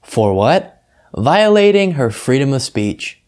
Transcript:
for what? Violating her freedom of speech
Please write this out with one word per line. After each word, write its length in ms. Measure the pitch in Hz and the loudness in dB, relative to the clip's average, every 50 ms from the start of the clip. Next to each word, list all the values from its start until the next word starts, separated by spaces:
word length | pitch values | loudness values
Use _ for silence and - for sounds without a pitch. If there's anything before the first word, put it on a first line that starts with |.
| _ | _
for 300 | - - 120 110 104 95 | -6 -2 0 0 0 0
what? 480 | 95 101 120 160 190 - - _ _ _ _ _ _ _ _ - | 2 2 2 2 0 -2 -6 _ _ _ _ _ _ _ _ -10
Violating 760 | - 107 131 165 202 214 214 208 208 202 208 202 202 196 190 175 | -4 -2 0 2 2 2 2 2 4 4 4 2 2 0 0 -2
her 180 | 143 131 113 | -2 -2 -2
freedom 420 | - - - - 127 135 143 139 139 | -4 -4 -2 -2 0 0 0 0 -2
of 100 | 135 123 | -4 -4
speech 580 | - _ 107 104 104 - - - - - _ _ | -6 _ -4 -4 -4 -4 -6 -10 -16 -16 _ _